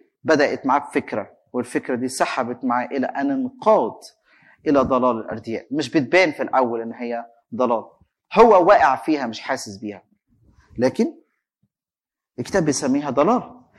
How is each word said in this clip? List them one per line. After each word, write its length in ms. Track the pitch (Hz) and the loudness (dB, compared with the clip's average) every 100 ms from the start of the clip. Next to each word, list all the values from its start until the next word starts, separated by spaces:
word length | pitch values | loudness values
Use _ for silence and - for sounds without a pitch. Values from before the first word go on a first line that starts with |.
| _ _ | _ _
بدأت 420 | 135 151 131 127 135 | 0 2 2 0 0
معاه 120 | 139 | 0
بفكرة، 520 | 139 147 - 110 95 _ _ | 0 -4 -4 -6 -8 _ _
والفكرة 420 | 123 120 151 - 123 | -8 -4 -6 -4 -4
دي 120 | 127 | -4
سحبت 560 | - 175 - 120 123 | -2 -2 -2 -6 -6
معاه 220 | 127 123 120 | -2 -2 -2
إلى 200 | 139 123 | -4 -4
أن 240 | - 143 | -4 -4
انقاد 680 | 135 127 - 214 202 113 - - _ _ _ _ _ 156 | -4 -6 -2 2 2 2 -6 -18 _ _ _ _ _ 0
إلى 140 | 143 | 2
ضلال 360 | 127 127 123 113 | 2 2 2 0
الأردياء. 500 | - 110 113 107 - | -6 -10 -8 -10 -6
مش 200 | 143 127 | -6 -2
بتبان 420 | 165 123 180 180 | -2 2 2 2
في 100 | 139 | 0
الأول 380 | 135 127 123 117 | -2 0 0 -2
إن 120 | 113 | -8
هي 340 | 117 120 117 117 _ _ | -10 -8 -8 -10 _ _
ضلال، 300 | 113 123 113 101 _ _ _ _ | -4 -2 -2 -6 _ _ _ _
هو 320 | 196 233 190 170 | 6 8 8 6
واقع 280 | 202 147 131 | 6 4 0
فيها 300 | - 151 123 | -2 -4 -4
مش 140 | 110 | -8
حاسس 360 | - 131 110 101 | -8 -8 -8 -12
بيها، 260 | 110 98 _ _ _ _ _ _ _ - | -12 -14 _ _ _ _ _ _ _ -2
لكن 360 | 127 - 330 - _ _ _ _ _ _ _ _ _ _ _ - | 0 0 -2 -4 _ _ _ _ _ _ _ _ _ _ _ -12
الكتاب 260 | 123 196 | -4 0
بيسميها 460 | 156 135 139 139 147 | 0 0 0 -2 0
ضلال. 500 | 135 165 247 - - _ | 0 2 0 -2 -16 _